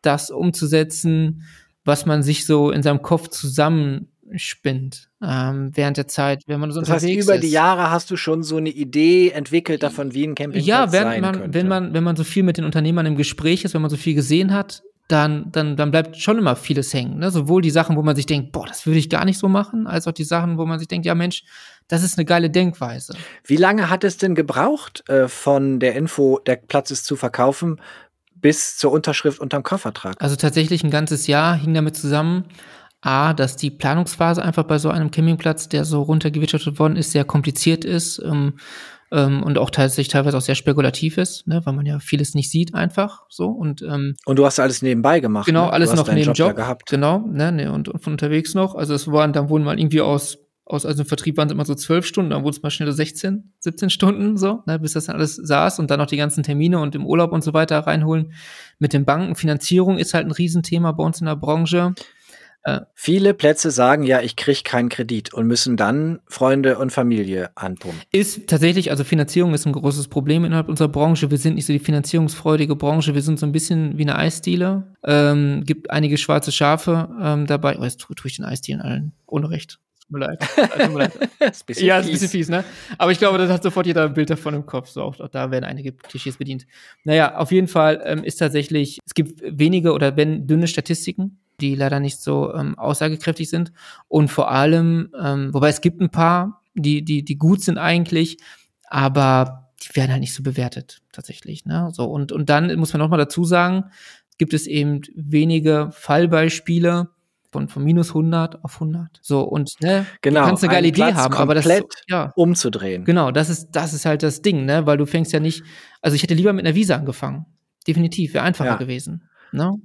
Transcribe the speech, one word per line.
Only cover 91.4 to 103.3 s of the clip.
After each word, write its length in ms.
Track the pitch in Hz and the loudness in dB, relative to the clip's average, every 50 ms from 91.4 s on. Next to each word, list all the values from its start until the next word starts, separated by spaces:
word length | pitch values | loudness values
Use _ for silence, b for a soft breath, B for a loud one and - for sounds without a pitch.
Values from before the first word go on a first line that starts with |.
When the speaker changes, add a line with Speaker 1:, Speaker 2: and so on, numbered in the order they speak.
| _ _ _ _ | _ _ _ _
Speaker 1:
die 140 | 147 139 139 | -4 -4 -2
leider 260 | 135 139 135 143 139 | 0 0 0 0 0
nicht 180 | 139 139 135 - - | -2 -4 -6 -6 -4
so, 320 | - 143 143 143 - - | -2 -2 0 -2 -2 -4
ähm, 240 | 160 139 143 143 - | -6 -6 -6 -6 -4
aussagekräftig 720 | - 127 147 - 156 160 156 156 - 165 160 - 165 - | -4 -4 -2 0 -2 -2 -4 -4 -4 -4 -4 -4 -4 -4
sind. 220 | - 165 170 165 B B B B B B B B | -2 -2 -2 -2 B B B B B B B B
Und 200 | - 156 151 139 | 2 2 2 4
vor 220 | - - 143 - | 2 0 0 0
allem, 600 | 123 131 139 151 160 165 165 165 165 165 165 - - 262 180 | 2 2 4 4 4 4 4 2 2 0 -2 -4 -8 -6 -4
ähm, 300 | 143 139 139 139 135 147 | -4 -2 -2 -4 -2 0
wobei 160 | 131 135 151 | 2 2 2
es 140 | 147 - - | 2 2 0
gibt 180 | - 170 170 | -2 0 0
ein 80 | 190 165 | -2 -2
paar, 540 | - 160 165 165 175 180 175 202 220 _ _ _ _ | 2 2 2 4 4 2 0 -4 -8 _ _ _ _
die, 320 | 214 151 147 151 147 151 | -2 0 0 0 0 0
die, 180 | 160 151 147 143 | -2 -2 -2 -2
die 140 | - 143 | -4 -4
gut 240 | 143 151 160 190 196 | 0 4 4 4 4
sind 160 | 196 - 165 | 2 -2 -2
eigentlich, 640 | - 185 170 170 170 170 165 - 160 165 165 - B B B B B B B B _ _ _ | 0 0 2 2 2 2 2 2 0 0 0 -2 B B B B B B B B _ _ _
aber 840 | - 143 135 135 135 143 139 135 131 131 131 131 - - _ _ _ - - | -2 0 0 2 2 4 4 4 4 4 2 0 -4 -14 _ _ _ -20 -18
die 120 | - - | -6 -2
werden 180 | 143 131 131 131 | 0 0 2 0
halt 80 | 131 | -2
nicht 120 | - 123 - | -2 -4 -8
so 100 | - 135 | -6 -6
bewertet, 600 | 139 131 139 127 123 - - 127 _ - _ _ _ _ | -4 -4 -4 -4 -6 -6 -10 -16 _ -20 _ _ _ _
tatsächlich, 540 | - 147 - - - - - 156 156 - | -20 -18 -18 -18 -18 -16 -16 -16 -14 -8
ne? 240 | 151 156 165 175 165 170 | -6 -4 -4 -4 -4 -4
So, 120 | 170 123 | -6 -6
und, 260 | - - 147 143 143 - | -6 -4 -6 -6 -4 -4
und 160 | - 151 139 | -6 0 2
dann 260 | 147 147 165 175 - 160 | 2 2 2 0 0 0
muss 160 | 160 151 - | -2 0 0
man 60 | 156 | -2
noch 100 | 151 156 | 0 2
mal 80 | 175 165 | 2 2
dazu 260 | 147 143 | 2 0